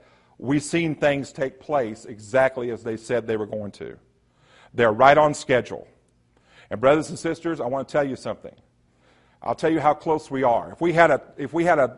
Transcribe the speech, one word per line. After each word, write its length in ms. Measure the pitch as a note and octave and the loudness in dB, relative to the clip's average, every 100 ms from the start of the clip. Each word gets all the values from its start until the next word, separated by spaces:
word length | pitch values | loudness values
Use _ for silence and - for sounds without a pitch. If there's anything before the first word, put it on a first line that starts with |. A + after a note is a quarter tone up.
| _ _ _ - | _ _ _ -12
we've 260 | A#2+ D3 | -4 -4
seen 320 | - E3+ E3 C#3+ | -2 -4 -4 -2
things 360 | D3 C#3 B2+ | 0 -2 -6
take 280 | - C3+ - | -6 -8 -8
place 460 | - D3 A2+ G#2+ - | -4 -2 -2 -6 -16
exactly 640 | G#2 G#2+ B2+ C3 C3 B2 | -18 -2 2 2 0 -6
as 140 | A2 | -8
they 140 | A#2 A2 | -8 -10
said 280 | - A#2+ A2 | -4 -4 -2
they 120 | A2 | -6
were 80 | G#2+ | -6
going 260 | A2 G#2 | -8 -12
to. 260 | - B1+ - _ _ _ _ _ _ _ | -14 -16 -16 _ _ _ _ _ _ _
They're 180 | A#2+ A#2 | 0 2
right 260 | G#2+ C3 D3 | 6 6 8
on 160 | D3+ | 4
schedule. 540 | D3 - B2+ A2 F2 - _ _ _ _ _ _ _ _ | 0 0 0 0 -10 -16 _ _ _ _ _ _ _ _
And 120 | G#2+ | 0
brothers 280 | B2+ D#3 D3 | 4 4 0
and 80 | C#3+ | -6
sisters, 420 | E3 D#3 E3+ D3+ | -8 -6 -6 -6
I 80 | B2 | -4
want 200 | C3+ C3 | -6 -4
to 40 | |
tell 120 | D3+ | -2
you 120 | C#3+ B2+ | -2 -4
something. 380 | A#2 G2+ - - _ _ _ _ _ _ _ _ | -8 -10 -12 -20 _ _ _ _ _ _ _ _
I'll 100 | - | -8
tell 180 | B2 E3 | -4 0
you 80 | D#3+ | 2
how 140 | D3 | 2
close 380 | D3 E3+ D#3 - | 0 0 -4 -4
we 100 | C3+ | -2
are. 300 | C3 A2+ E2+ | 0 0 -2
If 100 | G2 | -4
we 100 | F3 | 0
had 180 | E3 E3 | 4 4
a, 100 | C3 - - | 4 -2 -12
if 160 | C#3 | -6
we 120 | E3 E3+ | -2 0
had 120 | D#3 | 2
a 120 | B2 | 0